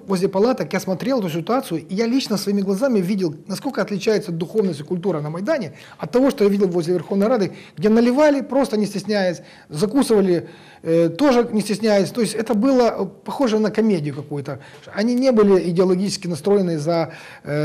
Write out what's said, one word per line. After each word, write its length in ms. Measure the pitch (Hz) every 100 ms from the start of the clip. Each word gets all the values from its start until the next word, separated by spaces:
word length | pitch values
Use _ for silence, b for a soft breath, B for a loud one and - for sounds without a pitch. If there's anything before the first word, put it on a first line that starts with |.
| -
возле 220 | 185 196
палаток, 440 | 190 240 247 151
я 80 | 185
смотрел 380 | - 185 208 269
эту 100 | 185
ситуацию, 500 | 165 165 254 - 160 -
и 60 |
я 120 | 196 233
лично 300 | 262 - 196
своими 240 | 202 202
глазами 400 | 190 196 269 214
видел, 340 | 180 208 175 147 -
насколько 320 | 190 285 -
отличается 480 | 190 202 226 208 196
духовность 500 | 165 175 220 190 147
и 40 |
культура 360 | 147 185 190 160
на 100 | 147
Майдане 420 | 170 208 311 156 B B B
от 140 | 170
того, 180 | 254 269
что 140 | -
я 60 | 202
видел 180 | 196 196
возле 240 | 175 160
Верховной 320 | 180 - 196 214
Рады, 260 | 247 170 B B -
где 120 | 208
наливали, 540 | 220 240 254 302 277
просто 340 | - 262 262 214
не 100 | 202
стесняясь, 540 | 196 208 208 185 170 B B B
закусывали, 800 | 151 202 277 254 214 190 170 151 B B B
э, 260 | 165 165 170
тоже 400 | 165 285 240 240
не 100 | 214
стесняясь. 480 | 196 202 220 202 165
То 100 | 247
есть 140 | 202
это 200 | - 226
было, 280 | 208 269 254 226 -
э, 80 | 202 -
похоже 340 | - - 254 214
на 120 | 214
комедию 440 | 214 220 175 147
какую-то. 440 | 139 - 147 135 131 B B -
Они 200 | 202 226
не 180 | 247 269
были 380 | 220 202 185 170
идеологически 580 | 175 185 180 196 - 175
настроены 480 | 165 202 202 180 160
за, 360 | 151 170 156 B B B
э, 180 | - 147